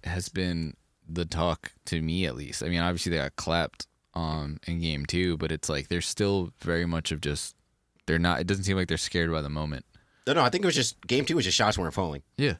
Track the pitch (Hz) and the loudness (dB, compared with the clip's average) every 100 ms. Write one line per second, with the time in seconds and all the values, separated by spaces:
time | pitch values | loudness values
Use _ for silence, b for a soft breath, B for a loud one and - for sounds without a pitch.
0 | - 90 87 95 90 85 80 - _ _ | -4 -4 -4 -2 -2 0 -4 -8 _ _
1 | - 82 82 80 85 85 - - - 85 | -8 -4 -2 0 2 0 -6 -14 -6 -2
2 | 80 87 87 62 73 - 82 85 85 87 | 0 0 -2 -4 -8 -6 -2 0 0 0
3 | 87 85 69 - - 85 78 - - _ | 0 0 0 -4 0 2 0 -6 -18 _
4 | _ 87 80 78 73 78 - 85 82 73 | _ -4 -2 -2 -4 -8 -4 -2 0 -2
5 | 71 87 90 80 78 78 - 73 69 87 | -2 0 2 0 -2 -2 -2 -4 -2 -2
6 | - - 101 98 90 - - 85 85 82 | -2 0 2 2 -2 -6 -2 0 2 0
7 | - 78 73 73 - - _ _ _ _ | -2 -2 -2 -2 -6 -12 _ _ _ _
8 | - 82 87 69 90 98 95 95 90 80 | 0 2 4 2 0 0 0 0 0 -2
9 | - 87 82 80 73 76 78 71 - _ | 0 0 0 0 -2 -4 -4 -6 -12 _
10 | b b - 156 123 180 196 160 120 - | b b 0 4 4 4 2 2 0 -2
11 | - 123 - 165 92 - 107 104 85 - | 0 0 2 0 2 4 4 2 0 0
12 | 90 73 - - 139 85 | -2 -4 -10 -2 0 0